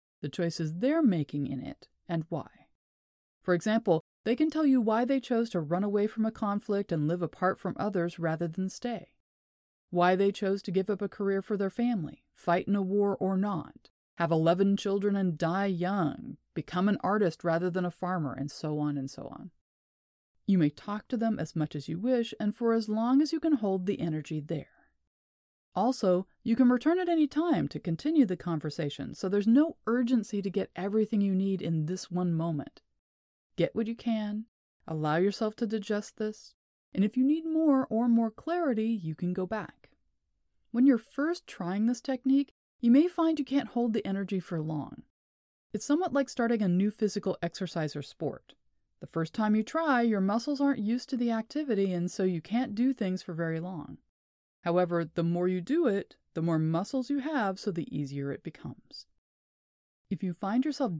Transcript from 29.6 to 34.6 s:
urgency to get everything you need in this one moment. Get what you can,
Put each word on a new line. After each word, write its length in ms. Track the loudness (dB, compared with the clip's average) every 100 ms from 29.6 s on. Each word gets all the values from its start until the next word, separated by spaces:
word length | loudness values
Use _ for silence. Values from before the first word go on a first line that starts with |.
| 6 0 -2
urgency 560 | 0 2 2 0 -4
to 80 | -2
get 220 | -2 -4 -4
everything 460 | 0 2 2 2
you 140 | 2 2
need 260 | 0 0
in 240 | 0 -2 -2
this 240 | -4 -4
one 240 | -2 0
moment. 480 | 0 -2 -4 -6 _ _ _ _ _ _ _ _ -2
Get 180 | 0 0
what 120 | -4
you 80 | -4
can, 500 | -4 -2 -4 -6 -10 _